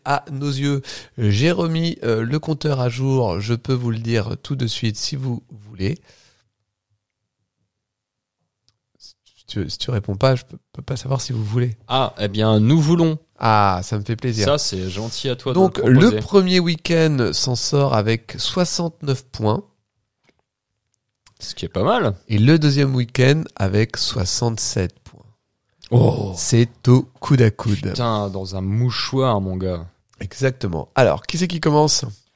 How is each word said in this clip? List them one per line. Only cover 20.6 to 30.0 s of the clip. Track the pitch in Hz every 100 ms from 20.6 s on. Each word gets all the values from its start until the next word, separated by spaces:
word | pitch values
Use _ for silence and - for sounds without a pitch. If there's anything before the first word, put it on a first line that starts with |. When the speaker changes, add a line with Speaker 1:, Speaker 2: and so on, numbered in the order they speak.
| _ _ _ _ _ _ _ _
Speaker 2:
Ce | -
qui | - 87
est |
pas | 95
mal. | 131 240 139 92 -
Speaker 1:
Et | 107
le | 117 160
deuxième | 151 139 139 127
week-end | 120 - 127 156 - -
avec | 98 101 113 -
soixante-sept | - - 98 - 120 113 - 101 90 _
points. | - - - _ _ _ _ _ -
Speaker 2:
Oh. | 117 113 101 101 90
Speaker 1:
C'est | - 117 120 - 127
au | 127 - _
coude | - 135
à | 113
coude. | - 110 98
Speaker 2:
Putain, | 98 92 120 107 101
dans | 95 95 95
un |
mouchoir, | 95 110 123 - - 131 131 104
mon | 95 92
gars. | 92 85 87 _